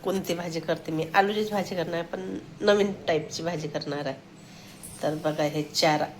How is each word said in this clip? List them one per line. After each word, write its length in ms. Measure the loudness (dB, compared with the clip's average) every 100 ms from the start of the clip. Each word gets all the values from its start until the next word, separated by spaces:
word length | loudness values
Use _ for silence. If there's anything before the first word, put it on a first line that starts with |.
कोणती 300 | -2 -2 0
भाजी 260 | -2 -2 -4
करते. 320 | -2 -2 0
मी 140 | -2 4
आलूचीच 340 | 4 4 2 0
भाजी 240 | 0 0
करणार 180 | -2 -2
आहे, 100 | -2
पण 340 | -4 -6 -6 -8 -10 0
नवीन 300 | 6 6 4 2 0
टाईपची 360 | 0 0 -4
भाजी 240 | -4 -4 -4
करणार 380 | -6 -4 -4
आहे. 100 | -4 -6 -12 -20 -20 -20 -18 -16 -16 -4
तर 140 | -2
बघा, 280 | 0 -2 0
हे 200 | 0 0
चार 400 | -2 4 4 4 0